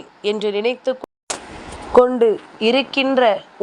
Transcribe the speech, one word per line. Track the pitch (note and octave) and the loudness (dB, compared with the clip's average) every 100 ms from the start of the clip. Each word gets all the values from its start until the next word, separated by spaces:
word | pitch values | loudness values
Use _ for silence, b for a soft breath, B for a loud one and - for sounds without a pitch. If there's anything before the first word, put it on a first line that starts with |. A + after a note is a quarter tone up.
| - _ | -8 _
என்று | G#3 G#3+ G#3 | -6 -4 -4
நினைத்து | G3+ A3+ B3 - B3+ - _ - - - - - - - - | -2 -4 -4 -4 -6 -10 _ -14 -14 -14 -18 -18 -16 0 2
கொண்டு | B3 B3+ A#3 G3 - - | 4 4 2 0 -6 -2
இருக்கின்ற | A3 B3+ C4 - C4 C4 A#3+ F#3+ - - | 2 2 0 -2 0 2 2 2 -4 0